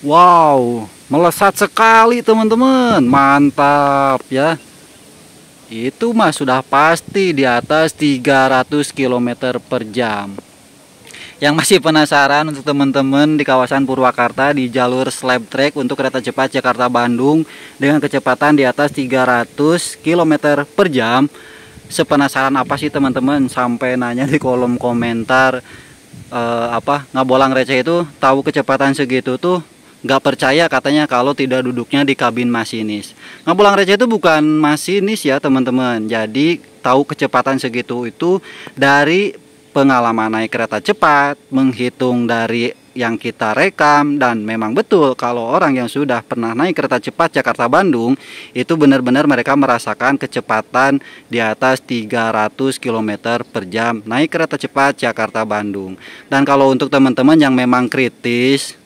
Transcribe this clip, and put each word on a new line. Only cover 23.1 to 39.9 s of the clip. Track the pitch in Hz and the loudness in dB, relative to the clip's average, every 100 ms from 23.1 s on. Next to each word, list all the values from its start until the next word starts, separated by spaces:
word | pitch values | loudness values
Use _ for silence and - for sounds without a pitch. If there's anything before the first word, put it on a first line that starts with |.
| 127 131 147 131 | -2 -2 0 -2
Sampai | 131 123 117 127 | -2 -4 -2 -4
nanya | 127 123 120 135 | -4 -4 -4 -2
di | 147 | -2
kolom | 131 123 123 123 | -2 -2 -2 -2
komentar, | 123 120 117 113 110 131 131 127 - - - - - - - | -2 -2 -4 -6 0 2 2 0 -10 -20 -20 -20 -20 -20 -12
eh, | 123 117 117 117 | -6 -4 -4 -4
apa, | 117 127 143 135 | -4 -2 -4 -4
Ngabolang | 131 131 127 135 | -4 0 2 2
Receh | 131 127 131 127 | 0 0 -2 0
itu | 170 165 - | -2 -4 -2
tahu | 139 135 | 0 0
kecepatan | 139 151 131 135 139 135 | 0 -4 -2 0 0 0
segitu | 135 127 127 127 | -2 -2 -4 -4
tuh | 175 180 156 _ _ _ | -2 -2 -4 _ _ _
nggak | 120 135 | -2 0
percaya, | 151 131 135 147 165 | 0 0 2 2 2
katanya, | 131 139 151 151 | 0 0 0 0
kalau | 123 127 | 0 0
tidak | 143 135 127 | -2 -2 -2
duduknya | 127 120 117 139 | -2 -6 -4 -2
di | 139 135 | 0 0
kabin | 123 117 120 | -2 -2 -2
masinis. | 117 110 113 107 104 101 - - - - | -2 -4 -6 -6 -8 -10 -20 -20 -12 -4
Ngabolang | 196 208 196 | 4 4 4
Receh | 185 | 2
itu | 196 240 | 2 2
bukan | 220 175 156 | 2 2 4
masinis, | 151 156 151 147 - 196 196 220 | 2 2 0 0 -2 -2 -2 -2
ya, | 143 135 | -2 0
teman-teman. | 147 131 127 127 127 120 107 | 0 0 0 -2 -2 -4 -4
Jadi, | 113 110 113 156 170 - - | -4 -4 -2 -2 -2 -8 -8
tahu | 127 127 143 | 0 2 0
kecepatan | 151 139 127 131 135 | -2 -2 0 0 -2
segitu | 131 117 120 120 120 | -4 -6 -6 -8 -8
itu | - 170 190 - - - | -4 -2 -2 -4 -20 -20
dari | - 139 143 147 175 202 - - _ _ | -2 2 4 2 0 -2 -6 -20 _ _
pengalaman | - 139 | 0 4